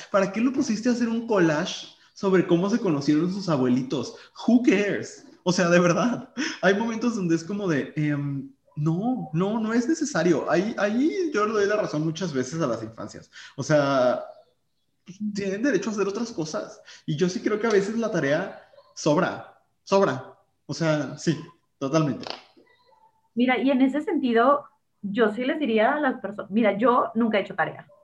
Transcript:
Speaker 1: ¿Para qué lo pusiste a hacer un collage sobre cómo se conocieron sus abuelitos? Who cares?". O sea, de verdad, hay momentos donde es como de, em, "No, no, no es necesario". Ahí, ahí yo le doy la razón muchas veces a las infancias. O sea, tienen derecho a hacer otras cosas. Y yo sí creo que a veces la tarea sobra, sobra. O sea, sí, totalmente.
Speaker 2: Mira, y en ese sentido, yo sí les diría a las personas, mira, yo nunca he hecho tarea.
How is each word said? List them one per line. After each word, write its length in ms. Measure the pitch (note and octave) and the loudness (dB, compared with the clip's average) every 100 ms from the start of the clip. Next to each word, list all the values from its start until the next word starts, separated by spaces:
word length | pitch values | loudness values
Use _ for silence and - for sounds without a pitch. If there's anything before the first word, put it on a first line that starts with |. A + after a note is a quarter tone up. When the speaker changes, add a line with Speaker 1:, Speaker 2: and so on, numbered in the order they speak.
| - | -2
Speaker 1:
¿Para 200 | G3+ F#3+ | 0 0
qué 100 | G#3 | 0
lo 120 | B3+ | -2
pusiste 360 | C4+ B3+ G#3+ B3+ | 0 -2 0 0
a 20 | |
hacer 180 | A3+ A#3 | 0 -2
un 160 | A3+ A#3 | -4 -2
collage 600 | G3+ E3 D3+ F#3 - - - _ | 2 4 2 -2 -6 -14 -20 _
sobre 320 | - G3 F#3 E3+ | -6 2 2 4
cómo 220 | E3+ G3 | 2 2
se 100 | A#3 | 0
conocieron 540 | G3+ C#3+ C#3 D3+ F3+ | 0 0 2 2 2
sus 160 | G3 F3 | -4 -2
abuelitos? 680 | D3 B2+ B2 B2+ C#3+ G#2+ - - - - | 0 2 2 0 -4 -6 -12 -20 -6 2
Who 140 | A#3+ | 4
cares?". 640 | B3 G3+ G3+ B2+ - - - - | 6 4 2 -2 -6 -14 -20 -6
O 80 | F3+ | -2
sea, 180 | F3+ F3 | 2 4
de 100 | F3 | 6
verdad, 500 | F3 E3+ A#3+ B2 - - E4 - | 6 4 2 -2 -8 -6 -6 0
hay 140 | F#3 G3 | 2 2
momentos 400 | A#3 A3 B3 G#3+ | 0 -2 -2 -2
donde 200 | F3 E3 | 0 -2
es 80 | |
como 240 | E3 G#3 G3 | -2 -4 -2
de, 260 | C#3+ - - | -2 -2 -2
em, 560 | D3+ C#3+ C#3+ C#3 C3 _ _ - | -2 -2 -4 -6 -10 _ _ -6
"No, 540 | D3+ E3 A3+ A#3+ D#3+ | -2 -2 -2 -4 -4
no, 260 | D#3 F#3+ A3+ | -2 -2 -2
no 140 | G#3+ | 0
es 140 | A#3 B3 | 0 0
necesario". 600 | E4 D4 E3+ F3 C#3+ - | -2 -2 0 2 2 2
Ahí, 240 | E3 G#3 - | 0 0 -2
ahí 540 | G3+ A3+ D4+ G#4 F4+ | -2 2 0 0 -2
yo 140 | G#3+ G#3+ | 0 0
le 60 | |
doy 120 | A3 G3+ | 0 0
la 100 | G#3+ | 0
razón 280 | F#3 D3+ D#3+ | -2 -2 -4
muchas 260 | D#3 F#3+ | -4 -4
veces 300 | C3+ B2+ E3 | -4 -4 -2
a 60 | C#3+ | -2
las 160 | A2 | -4
infancias. 480 | A2+ - G#2 - - - - - | -8 -12 -14 -16 -20 -20 -20 -10
O 60 | |
sea, 600 | C3 D3+ C#3 C3+ B2 A#2+ - - _ _ _ _ _ _ - - G#3+ | 0 2 4 2 2 0 -4 -18 _ _ _ _ _ _ -20 -8 -6
tienen 300 | F#3+ G3 G3+ | -4 -4 0
derecho 260 | C#4 G3 A3+ | 0 0 -2
a 40 | |
hacer 140 | G#3 G3 | -2 -2
otras 240 | G3+ A#3 | -2 -6
cosas. 480 | - D#3 - - - - - - | -6 -6 -6 -8 -14 -20 -18 -6
Y 80 | D3 | 0
yo 120 | F3+ | 0
sí 140 | A3+ | 0
creo 180 | - G#3 | -2 0
que 80 | A#3 | 2
a 40 | |
veces 260 | G#3 - A3+ | 2 2 -2
la 140 | A3 | -2
tarea 500 | F3+ C#3 D#3 G3 - - - _ - | 0 0 0 -2 -10 -20 -20 _ -4
sobra, 640 | D#3+ D3+ C#3+ G2+ - _ _ _ | 2 2 2 -2 -14 _ _ _
sobra. 540 | - G3 F3+ C3 - - _ _ - | 0 2 4 0 -8 -20 _ _ -12
O 60 | |
sea, 440 | D3 E3 D3+ C3+ D3 | -2 0 0 -2 -4
sí, 200 | - D3 - _ _ - | -2 -2 -4 _ _ -8
totalmente. 460 | C3+ D#3+ D3+ A2 - - - _ _ _ _ _ _ _ _ | -2 0 0 -2 -8 -14 -16 _ _ _ _ _ _ _ _
Speaker 2:
Mira, 240 | A3+ B3 B3 | -2 0 2
y 140 | C4 | 2
en 100 | C4 | 4
ese 200 | C4 D4 | 2 2
sentido, 640 | D4+ D#4+ B3 A3+ B3 C#4+ - _ _ _ | -2 -2 2 4 4 4 0 _ _ _
yo 280 | G3 G#3 G#3+ | -6 0 2
sí 120 | G#3 | 2
les 160 | B3+ D#4 | -2 -2
diría 340 | C4+ A3 A3+ | 0 2 2
a 60 | D4+ | 2
las 200 | C#4+ B3 | 0 -2
personas, 320 | F#3+ G#3 - | -8 -10 -4
mira, 220 | G#3 G#3+ G3 | 0 2 2
yo 340 | B3 B3+ - A3 | 4 4 2 0
nunca 220 | A#3 G#3+ | 0 0
he 40 | |
hecho 140 | G3 F#3+ | -2 -4
tarea. 320 | D#3 - - - | -4 -6 -18 -20